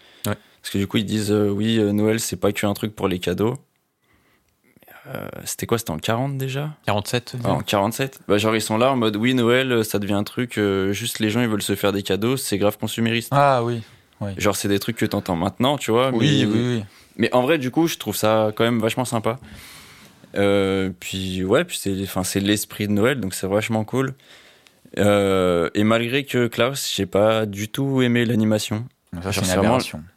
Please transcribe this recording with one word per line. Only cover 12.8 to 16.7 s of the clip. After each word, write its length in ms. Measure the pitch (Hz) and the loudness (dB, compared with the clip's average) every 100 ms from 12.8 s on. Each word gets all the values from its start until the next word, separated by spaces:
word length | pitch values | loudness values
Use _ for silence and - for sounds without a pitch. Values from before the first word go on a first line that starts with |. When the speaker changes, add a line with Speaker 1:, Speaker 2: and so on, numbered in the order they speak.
| 110 - 113 117 - | -4 -2 0 0 0
Speaker 3:
Ah 320 | 143 143 127 | 2 4 4
oui, 180 | 117 117 - - _ - | 0 -4 -8 -18 _ -10
oui. 120 | 101 90 | -8 -2
Speaker 2:
Genre, 200 | 101 95 | 0 0
c'est 100 | 101 | 0
des 120 | 101 | 0
trucs 180 | - - | -2 -2
que 80 | 110 | -2
t'entends 320 | 104 98 82 | 0 -2 -2
maintenant, 400 | 98 - 127 147 | -2 0 0 0
tu 140 | - | 0
vois, 200 | 113 131 | 2 2
Speaker 3:
Oui, 340 | 120 123 107 104 | 2 2 2 2
Speaker 2:
mais 80 | |
Speaker 3:
oui, 220 | 110 123 | 2 0